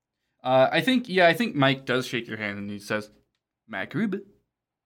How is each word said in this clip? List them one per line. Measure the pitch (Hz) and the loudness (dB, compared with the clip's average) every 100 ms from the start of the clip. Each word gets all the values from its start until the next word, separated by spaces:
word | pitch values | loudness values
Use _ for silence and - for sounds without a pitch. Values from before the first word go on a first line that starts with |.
| _ _ _ _ | _ _ _ _
Uh, | 127 131 131 | 2 4 4
I | 165 | 2
think, | 202 254 240 | 2 0 0
yeah, | 180 170 | 4 4
I | |
think | 165 233 147 | 4 0 2
Mike | 135 135 | 2 2
does | - 127 127 | 0 -2 -2
shake | 120 117 | -6 -6
your | 110 | -8
hand | 107 101 | -8 -8
and | 101 | -10
he | 101 | -10
says, | - 107 104 _ _ _ _ _ - | -6 -6 -6 _ _ _ _ _ -12
"Mac | 101 92 | -10 -8
Rubin," | 135 220 196 - _ _ _ _ _ | -4 -4 -6 -10 _ _ _ _ _